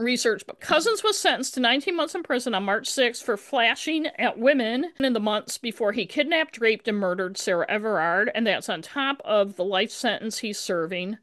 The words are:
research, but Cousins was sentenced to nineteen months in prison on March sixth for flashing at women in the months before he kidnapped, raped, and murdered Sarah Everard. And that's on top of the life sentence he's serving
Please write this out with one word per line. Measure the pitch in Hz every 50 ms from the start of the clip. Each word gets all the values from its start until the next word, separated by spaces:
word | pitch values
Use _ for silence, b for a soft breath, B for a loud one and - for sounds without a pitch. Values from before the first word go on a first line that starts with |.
research, | 226 247 247 240 - 226 214 - - -
but | - -
Cousins | - - 320 320 320 466 440 - -
was | 427 -
sentenced | - - 349 254 196 262 - -
to | 262
nineteen | 240 233 254 294 - 381 349
months | 330 311 330 -
in | 370 330
prison | - 269 233 - 247 220
on | 190 202
March | 196 202 226 - -
sixth | - 277 254 233 240 - -
for | - 208
flashing | 196 - - 277 254 233 226 240 - - 302 320 311 311 294 - -
at | 226 226 -
women | 214 233 269 302 262 226 220 233 254 330 339 - -
in | 269 262
the | 240 220
months | 208 214 208 208 - - - -
before | - 233 - - 226 202
he | 208 247 190
kidnapped, | - - 294 285 302 339 320 320 - - -
raped, | 226 220 220 208 - 226
and | 208 202
murdered | 196 180 180 190 185 185 196 -
Sarah | - 208 185 170 - -
Everard. | 202 214 214 220 208 160 160 170 170 190 214 247 -
And | 226 233
that's | 208 180 - - -
on | 190 160
top | - - - 285 269 269 285 - -
of | - 214 208 202 202 202
the | - 180
life | 202 196 185 220 233
sentence | - - - 233 196 - - 220 - -
he's | - 208 202 -
serving | - - 185 170 160 165 185 175 180 190 220 -